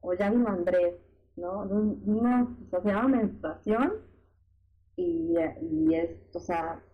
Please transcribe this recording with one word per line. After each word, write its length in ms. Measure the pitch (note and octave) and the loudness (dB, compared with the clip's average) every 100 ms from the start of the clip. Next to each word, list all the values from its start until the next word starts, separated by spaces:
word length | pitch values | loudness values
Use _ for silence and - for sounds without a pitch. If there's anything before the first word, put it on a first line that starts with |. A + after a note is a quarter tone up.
o 120 | F3+ | -4
"Ya 160 | F3+ G3+ | -2 2
vino 180 | A#3+ A3+ | 2 2
Andrés", 480 | F#3 F3 F3+ F3 F3 - _ _ - | 0 2 4 2 0 -18 _ _ -12
¿no? 300 | F3 G3 G3 | -8 -6 -2
No, 320 | G3+ G#3+ G3 G3 | 0 0 0 0
no, 520 | G#3+ A#3+ B3 B3 - - | 2 4 2 2 -4 -4
o 40 | |
sea, 120 | F3+ | -2
se 80 | G#3 | 0
llama 180 | G3+ C4 | 2 4
menstruación 840 | B3+ G#3 - D#3 D#3+ - A3 D4 G#4+ - _ _ _ _ _ _ _ _ - | 4 2 -2 -10 -8 -2 2 2 -2 -10 _ _ _ _ _ _ _ _ -4
y, 400 | F3 E3 E3 E3+ D#3 - | -2 -2 0 0 0 -4
y 320 | D#3+ D#3 D#3+ | -6 0 2
es, 420 | E3 E3+ - - F3 | 2 -2 -6 -12 -12
o 40 | |
sea 440 | - E3+ E3 E3 _ | -4 -4 -4 -8 _